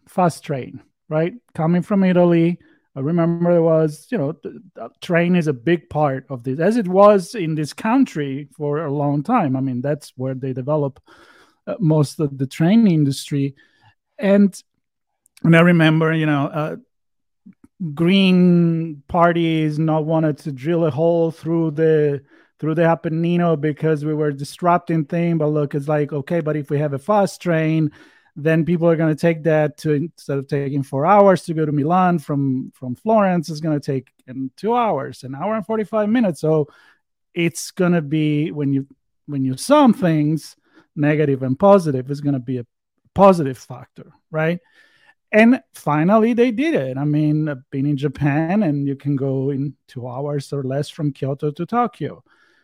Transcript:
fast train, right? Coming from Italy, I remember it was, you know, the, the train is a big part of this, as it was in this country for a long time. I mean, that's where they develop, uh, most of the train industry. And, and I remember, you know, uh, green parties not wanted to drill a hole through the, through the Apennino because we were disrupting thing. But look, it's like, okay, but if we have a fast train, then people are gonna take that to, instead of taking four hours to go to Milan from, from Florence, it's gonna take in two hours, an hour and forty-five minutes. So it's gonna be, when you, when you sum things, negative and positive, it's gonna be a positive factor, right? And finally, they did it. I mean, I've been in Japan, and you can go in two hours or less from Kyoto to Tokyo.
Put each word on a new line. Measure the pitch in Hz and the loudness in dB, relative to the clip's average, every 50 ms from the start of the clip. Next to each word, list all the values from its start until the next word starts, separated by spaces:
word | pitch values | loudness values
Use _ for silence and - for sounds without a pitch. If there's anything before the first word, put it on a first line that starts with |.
| _ | _
fast | _ - 190 180 165 - - - | _ -2 0 0 0 0 -4 -8
train, | - 143 127 120 - 135 131 _ _ _ _ _ - | -8 -8 -8 -10 -12 -16 -18 _ _ _ _ _ -4
right? | 156 156 165 175 247 - _ _ - | -2 -2 -2 -2 -4 -10 _ _ -6
Coming | - 156 165 175 175 | -2 0 0 0 0
from | - - 214 196 190 | 0 0 0 2 2
Italy, | 185 180 175 175 175 170 165 165 170 175 - _ _ _ _ _ _ - | 4 4 4 4 4 4 4 2 2 0 -4 _ _ _ _ _ _ -10
I | 139 | -6
remember | 135 151 175 170 165 170 170 170 175 175 | -4 -2 0 0 0 0 0 0 2 2
it | 175 170 | 4 4
was, | 165 165 160 160 160 151 151 - - - | 4 4 4 2 2 0 -2 -6 -12 -8
you | 254 196 | -6 -4
know, | 139 143 - - | -4 -4 -6 -8
the, | - 196 - - - - - | -12 -16 -16 -16 -20 -20 -18
the | - - - _ - | -16 -16 -16 _ -14
train | - - 175 170 170 175 180 | -6 -2 0 0 2 2 2
is | 175 156 156 | 2 0 0
a | |
big | 139 117 113 165 175 165 - - | -4 -2 0 0 0 -2 -2 -4
part | - 151 151 139 135 127 - - | -4 -2 -2 -2 -2 -4 -10 -12
of | 135 120 117 | -12 -10 -8
this, | 135 131 156 | -6 -4 -2
as | 160 208 226 | 0 0 0
it | 247 196 | 0 -2
was | 180 185 196 202 208 214 196 175 - - | 0 4 6 8 8 8 6 2 -4 -6
in | 220 165 160 156 | -6 -4 -2 -2
this | 151 151 - | -4 -4 -6
country | - - - 220 240 277 254 - - 160 143 139 135 143 151 - _ | -8 -6 -4 0 2 2 2 0 -2 -6 -6 -6 -6 -8 -10 -12 _
for | - 147 147 143 156 170 | -8 -4 -4 -4 -2 -4
a | 143 | -4
long | 139 147 139 143 143 151 139 | -2 -2 -2 -2 -2 -2 -2
time. | - 254 247 120 127 131 | -2 0 0 0 0 -2
I | 131 | -2
mean, | 135 135 123 123 | -4 -4 -4 -4
that's | 123 143 151 143 - - _ | -4 -4 -6 -6 -8 -14 _
where | 127 127 131 135 | -10 -8 -8 -8
they | 127 131 135 | -6 -8 -8
develop, | 127 131 123 143 151 156 143 139 - _ _ _ - - - _ _ _ _ _ _ _ - | -8 -6 -4 -2 -2 -2 -2 -4 -6 _ _ _ -20 -20 -20 _ _ _ _ _ _ _ -12
uh, | - - - | -10 -6 -2
most | 185 151 160 151 139 - - - | 0 2 2 2 2 0 -2 -4
of | 156 139 139 131 | -6 -4 -4 -6
the | 135 | -8
train | 135 - - 160 175 214 233 226 | -6 -4 -2 0 2 4 4 4
industry. | 196 165 156 147 135 135 - - - 151 139 139 139 - _ _ _ _ _ _ _ _ _ _ _ _ | 4 4 2 2 0 -2 -4 -6 -6 -4 -4 -4 -4 -6 _ _ _ _ _ _ _ _ _ _ _ _
And, | - 240 190 196 208 202 185 - - - _ _ _ _ _ _ _ _ _ _ _ _ _ _ - | -4 0 2 4 4 4 2 0 -4 -20 _ _ _ _ _ _ _ _ _ _ _ _ _ _ -2
and | - 160 165 | 4 6 6
I | 165 | 6
remember, | 170 175 175 165 160 156 156 160 160 160 | 6 6 6 4 4 4 4 2 2 0
you | 160 160 156 | 0 0 0
know, | 151 147 143 139 | 0 0 0 -2
uh, | - - 156 151 165 170 - - _ _ _ _ _ _ _ _ _ _ _ _ 196 - _ _ _ _ - 185 156 143 | -4 -4 -6 -6 -6 -8 -10 -14 _ _ _ _ _ _ _ _ _ _ _ _ -20 -20 _ _ _ _ -10 -10 -8 -4
green | 151 165 175 196 196 190 185 185 180 180 180 175 175 170 165 165 165 165 165 151 143 - - | -2 0 2 4 4 4 4 4 6 6 6 6 4 4 2 0 -2 -4 -6 -10 -14 -12 -4
parties | - 175 170 175 165 170 165 165 160 160 156 151 151 | 0 2 4 4 4 2 0 0 0 0 0 -2 0
not | 151 160 156 156 156 151 | 0 0 0 0 0 0
wanted | 160 165 160 160 151 143 - | 0 0 0 0 0 -2 -4
to | - 160 | -8 -10
drill | 139 123 127 160 175 165 170 | -10 -6 -4 -2 0 0 0
a | 156 | 0
hole | 120 147 165 170 170 170 165 165 | 0 2 2 2 2 2 2 0
through | 151 - - 160 170 165 165 160 | -2 -6 -6 -4 -2 0 -2 -2
the, | 147 156 160 160 156 151 151 147 143 139 - _ _ _ _ _ _ - | 0 2 2 4 4 4 2 0 -2 -4 -8 _ _ _ _ _ _ -8
through | 151 156 160 | -4 -2 0
the | 165 | 2
Apennino | 165 165 165 160 - 165 160 160 170 170 175 175 175 170 160 143 | 2 2 2 0 -2 -4 -4 -2 -2 0 0 2 2 2 0 0
because | 147 156 139 - 156 160 160 143 147 | -2 -4 -4 -2 -2 -2 -2 -2 -2
we | 156 151 | -4 -2
were | 151 151 147 | -2 -2 -2
disrupting | 139 135 143 - - - 180 175 175 175 - - 165 165 143 | -4 -6 -10 -12 -8 -2 0 0 0 0 0 -2 -2 -2 -2
thing. | - 175 170 170 170 165 | -2 -2 -2 0 0 0
But | 160 151 151 | 0 0 0
look, | 151 151 147 139 - | 0 0 -2 -2 -4
it's | 147 139 151 | -6 -4 -2
like, | 151 147 147 139 | -2 -2 -2 -2
okay, | 156 143 135 - 175 170 | -4 -8 -6 -4 -4 -2
but | 151 151 151 | -2 -2 -4
if | 151 139 - | -4 -4 -4
we | 151 143 | -4 -2
have | 151 147 | -2 -2
a | 139 135 | -4 -6
fast | - - 214 208 196 - - - | -2 0 0 2 0 0 -4 -6
train, | - 180 165 160 160 156 160 160 156 147 - - - _ _ _ _ _ - | -4 -2 0 0 0 0 0 0 0 -2 -4 -8 -20 _ _ _ _ _ -12
then | 156 139 160 160 165 151 | -4 -2 0 0 0 0
people | 160 180 160 165 170 | 0 0 2 2 2
are | 165 | 2
gonna | 151 165 156 156 | 2 2 0 0
take | - - 170 165 160 151 | 0 0 0 0 0 0
that | 165 156 156 151 151 - - | 0 2 2 0 0 -4 -4
to, | - 156 | -4 -2
instead | 151 139 160 160 - _ - - 139 139 | -2 -2 -2 -6 -10 _ -10 -6 -6 -6
of | 135 - | -6 -4
taking | 151 139 143 135 143 139 | -4 -4 -4 -4 -4 -6
four | 135 - 139 135 147 | -6 -4 -4 -2 2
hours | 175 208 202 202 196 185 - | 4 4 6 6 6 4 2
to | - 175 160 | 0 -4 -4
go | 160 156 | -2 -2
to | 147 | -2
Milan | 147 147 135 160 180 185 185 180 175 156 | -2 -2 0 0 2 2 2 2 0 -2
from, | - - 147 143 139 135 127 131 - - - | -4 -4 -4 -2 -2 -2 -2 -4 -6 -10 -14
from | - 131 127 120 | -14 -12 -12 -12
Florence, | - - 214 226 214 202 190 175 175 151 170 | -8 -2 0 2 2 2 2 0 -2 -4 -6
it's | 156 151 | -8 -6
gonna | 160 160 151 147 | -4 -4 -4 -4
take | - - 135 131 131 _ _ _ _ | -4 -4 -6 -6 -6 _ _ _ _
in | 131 123 131 135 131 _ | -16 -12 -10 -10 -10 _
two | - 185 214 240 | -8 -4 -2 -2
hours, | 247 233 214 165 135 131 - - - | 0 0 -2 -2 -4 -6 -10 -12 -14
an | - 127 135 | -14 -14 -10
hour | 139 175 208 220 | -8 -6 -6 -4
and | 220 - | -6 -6
forty-five | - 220 220 208 - 220 214 208 208 | -4 -4 -4 -4 -2 -2 -2 0 0
minutes. | 226 254 226 185 156 - | 2 2 2 0 -2 -2
So | - 156 156 151 143 - - _ _ _ _ _ _ _ _ _ _ _ | 0 0 2 2 0 -2 -6 _ _ _ _ _ _ _ _ _ _ _
it's | - 175 170 165 - - - - | -6 -2 -2 -2 -4 -6 -14 -10
gonna | - - 180 175 175 170 | -4 -2 0 2 2 0
be, | 151 139 156 156 151 151 151 147 151 190 | -2 -2 -2 -2 0 0 0 -2 -2 -4
when | 160 147 143 139 | -4 -4 -2 -2
you, | 139 135 139 - - _ _ _ _ _ _ | -2 -2 -4 -6 -14 _ _ _ _ _ _
when | - 147 135 131 | -10 -6 -4 -4
you | 131 131 | -4 -4
sum | - - - 285 302 285 240 - | -4 0 2 4 6 6 6 4
things, | - 190 165 160 151 151 151 160 147 - - - _ _ _ _ _ _ _ - | 4 2 0 2 2 2 0 0 -2 -6 -10 -20 _ _ _ _ _ _ _ -6
negative | 156 147 147 151 147 156 139 135 127 131 | -2 0 0 2 2 2 0 0 -2 -2
and | 131 131 | -4 -2
positive, | - 196 196 202 196 165 151 131 127 127 135 | 4 6 6 6 6 4 2 -4 -4 -4 -6
it's | 143 147 | -8 -6
gonna | 143 143 143 131 | -4 -4 -4 -4
be | 120 131 127 120 | -4 -6 -8 -8
a | 120 _ _ _ _ _ _ _ _ _ - | -8 _ _ _ _ _ _ _ _ _ 2
positive | 180 196 196 185 170 143 135 127 | 6 6 6 6 4 0 -4 -6
factor, | - - - 127 127 127 _ _ - - _ _ _ _ - | -10 -14 -20 -20 -20 -20 _ _ -20 -20 _ _ _ _ -8
right? | 156 156 160 165 175 180 _ _ _ _ _ _ _ _ _ _ _ _ _ - | -4 -2 -2 -2 -2 -4 _ _ _ _ _ _ _ _ _ _ _ _ _ 0
And | - 214 226 233 262 247 _ _ | 4 4 6 6 4 2 _ _
finally, | - - - 156 147 151 160 190 214 220 214 233 | -16 -8 -4 -2 0 0 2 2 2 2 2 2
they | 247 220 240 262 | 2 0 0 0
did | 220 214 294 330 302 | 0 -2 -2 -2 -2
it. | 165 135 131 127 135 | -2 -2 -4 -6 -4
I | 147 | -2
mean, | 151 147 151 156 151 151 151 156 151 | -2 0 0 2 2 0 0 -2 -4
I've | 143 127 139 _ | -6 -10 -12 _
been | - 139 139 | -6 -4 -2
in | 147 147 | -2 -2
Japan, | 131 143 147 135 - 143 143 139 151 160 165 190 214 208 | -2 -4 -6 -4 -2 -2 0 0 0 -2 -2 0 0 0
and | 156 147 143 139 | 0 -2 -2 -4
you | 139 139 | -4 -6
can | 139 - 143 147 | -6 -4 -4 -4
go | 131 139 135 131 135 131 143 | -2 -2 -2 -2 -2 -2 -4
in | 143 135 139 147 135 _ _ | -4 -4 -6 -8 -8 _ _
two | _ - 127 117 127 | _ -16 -14 -12 -12
hours | 120 131 143 147 147 143 - - | -10 -8 -8 -6 -6 -8 -8 -8
or | 143 143 131 | -8 -8 -6
less | 127 131 143 147 - | -4 -4 -6 -6 -8
from | - - 151 147 | -8 -6 -6 -6
Kyoto | 139 - 139 131 143 - 156 151 | -4 -4 -6 -6 -6 -4 -6 -6
to | 143 - 170 | -6 -6 -8
Tokyo. | - 233 240 240 226 - - 151 - 90 - _ _ _ _ _ _ _ _ | -4 -2 -2 -2 -4 -6 -8 -12 -12 -12 -14 _ _ _ _ _ _ _ _